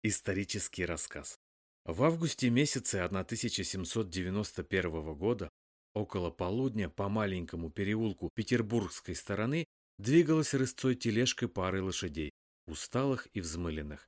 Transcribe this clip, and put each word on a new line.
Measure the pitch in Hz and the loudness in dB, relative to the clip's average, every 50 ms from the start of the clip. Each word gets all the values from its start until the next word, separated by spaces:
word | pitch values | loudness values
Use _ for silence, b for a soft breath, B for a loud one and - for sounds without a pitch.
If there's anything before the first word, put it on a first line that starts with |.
| - | 0
Исторический | 107 101 - - - 95 95 101 - - 104 - - - - 90 | 0 -2 0 -2 -2 -2 -2 -2 -2 -2 -4 -4 -4 -2 -2 -2
рассказ. | 82 85 78 - - - 69 71 - - - _ _ _ _ _ _ _ _ _ | -2 0 -4 -4 -6 -6 -10 -10 -10 -12 -14 _ _ _ _ _ _ _ _ _
В | - 82 87 127 | -6 0 4 4
августе | 160 165 165 165 151 - - 131 123 | 4 4 2 0 -2 0 2 2 4
месяце | 117 123 147 143 - 131 - - - 98 | 4 4 4 2 2 0 0 0 0 0
одна | 87 85 98 95 92 | 0 0 0 -2 -2
тысяча | - 120 110 - 117 - - 95 | -2 -4 -2 -2 -2 -2 -2 -4
семьсот | - - 95 92 - - 117 110 92 | -4 -4 -4 -4 -2 0 0 -2 0
девяносто | 85 92 90 90 92 104 104 - - - | -2 -2 -2 0 0 0 -2 -2 -4 -6
первого | 80 - - 95 87 85 78 80 78 78 78 | -6 0 0 2 2 2 -2 -2 -4 -6 -6
года, | 71 85 110 120 101 95 82 _ _ _ _ _ _ _ _ | 0 0 0 0 0 -2 -10 _ _ _ _ _ _ _ _
около | _ 107 107 - - 98 87 85 | _ -4 -4 -2 -2 -2 -2 -2
полудня | 80 - 92 87 98 120 135 131 110 107 95 80 | -2 -2 -2 -2 0 0 0 0 0 0 -2 -2
по | - - 101 98 | -2 -2 -2 0
маленькому | 101 110 107 101 95 92 87 - - 85 82 80 | 2 2 2 2 0 -2 -4 -4 -6 -6 -6 -6
переулку | - - 101 98 107 110 113 110 98 - - 85 _ | -2 -2 0 0 2 2 0 0 -2 -2 -6 -6 _
петербургской | - 107 - 123 120 113 104 117 117 101 90 - - - - 87 | -4 0 2 2 2 2 2 0 0 0 0 -6 -8 -8 -6 -6
стороны | - - - 101 98 107 120 143 165 160 _ _ _ _ _ _ - | -6 -4 -4 -2 0 0 0 0 -2 -2 _ _ _ _ _ _ -6
двигалась | 101 117 139 170 170 147 160 156 151 - - | 0 6 8 8 8 8 6 4 4 2 2
рысцой | 135 131 127 - - - 131 127 | 2 2 0 0 0 2 2 2
тележкой | 123 - 117 104 110 127 127 - - 123 113 | 2 2 2 2 4 2 2 2 0 -2 -2
пары | - - 92 92 92 95 | 0 0 0 0 2 2
лошадей, | 95 95 85 - - 87 73 80 78 71 _ _ _ _ _ _ _ - | 0 0 -2 -2 -4 -4 -2 -2 -4 -4 _ _ _ _ _ _ _ -8
усталых | 80 - - - - 120 135 139 131 120 - - | -8 -6 -6 -2 0 0 2 2 0 0 -4 -6
и | _ 107 | _ -6
взмыленных. | 87 80 78 85 87 82 78 78 76 73 73 - - | -4 -4 -4 -2 -2 -2 -2 -2 -4 -6 -8 -12 -14